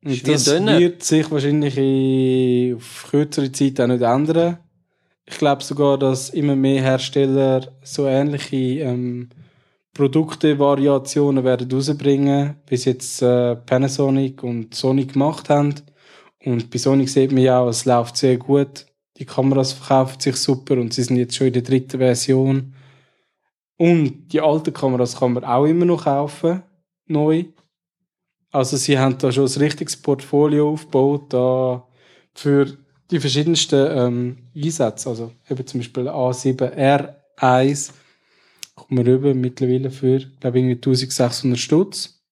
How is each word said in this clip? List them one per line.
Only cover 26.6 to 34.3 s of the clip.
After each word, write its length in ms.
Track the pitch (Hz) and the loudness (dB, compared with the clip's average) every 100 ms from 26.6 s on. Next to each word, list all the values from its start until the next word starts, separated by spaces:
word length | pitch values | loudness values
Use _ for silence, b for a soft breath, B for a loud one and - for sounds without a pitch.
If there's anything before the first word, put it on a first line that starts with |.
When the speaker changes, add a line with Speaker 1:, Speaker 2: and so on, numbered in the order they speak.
| - _ _ _ _ | -8 _ _ _ _
Speaker 1:
neu. 380 | 151 151 160 175 _ _ _ _ _ _ _ _ _ _ | 0 2 0 -2 _ _ _ _ _ _ _ _ _ _
Also 260 | 143 127 139 | -2 -2 -2
sie 200 | - 135 | 0 2
haben 200 | 135 131 | 2 0
da 140 | 135 | -2
schon 140 | 123 135 | 0 0
ein 120 | 135 | 2
richtiges 400 | 147 147 156 - | -2 -2 -10 -8
Portfolio 720 | - 135 - 143 151 151 151 | -4 -4 0 0 2 2 0
aufgebaut, 640 | 151 156 135 139 143 143 | -2 -2 2 2 0 -4
da 540 | 127 127 127 131 123 - b b b b | -2 0 0 0 -4 -10 b b b b
für 440 | - 147 139 139 - _ _ _ | -6 0 2 2 -4 _ _ _
die 80 | 170 | -4
verschiedensten, 680 | 135 127 151 160 - 143 139 151 | -2 0 0 0 2 2 2 2
ähm, 400 | 123 120 123 | 0 -2 -6